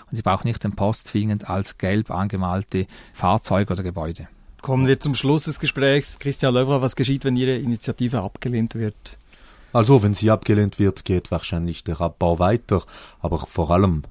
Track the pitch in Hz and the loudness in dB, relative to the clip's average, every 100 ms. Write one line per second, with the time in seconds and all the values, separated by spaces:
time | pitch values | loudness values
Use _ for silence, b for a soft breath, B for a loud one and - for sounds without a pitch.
0 | B 110 98 95 117 113 104 - 101 110 | B -4 0 0 -2 -4 -6 -2 -2 -2
1 | - 104 107 104 - 92 98 - 92 104 | -4 -2 -2 -2 -4 -6 -6 -6 -2 -2
2 | 110 90 101 95 90 95 - 95 92 B | -2 -4 -4 -2 -2 -4 -4 -4 -6 B
3 | B - 90 104 - 92 101 92 92 85 | B -4 0 0 2 0 0 -2 -6 -6
4 | 80 82 76 - - - - 131 131 135 | -6 -8 -14 -20 -20 -12 -2 2 4 2
5 | 151 127 135 156 156 143 143 - 135 143 | 0 -2 2 0 0 -4 -4 0 2 2
6 | 139 - 143 - 135 123 131 139 127 - | 0 -6 -6 -2 2 2 2 2 0 0
7 | 131 135 139 123 131 123 117 117 - - | 0 0 0 0 2 0 -2 -4 -4 -2
8 | 123 120 95 - 127 120 113 113 110 - | -2 -2 -4 -6 -4 -2 -2 -2 -6 -6
9 | - - b b b b b 120 110 135 | -16 -20 b b b b b 2 6 6
10 | 104 101 107 107 - 104 101 - 101 92 | 6 2 2 2 2 2 2 2 0 0
11 | - 90 - 85 - 85 85 82 - 80 | -2 -2 -2 -6 -4 -4 -4 -6 -6 -4
12 | 85 - 87 82 90 117 - 95 - B | -4 0 0 2 2 2 0 -2 -2 B
13 | B B 85 80 - - 80 87 98 78 | B B -4 -4 -4 -2 2 4 4 2
14 | - | -4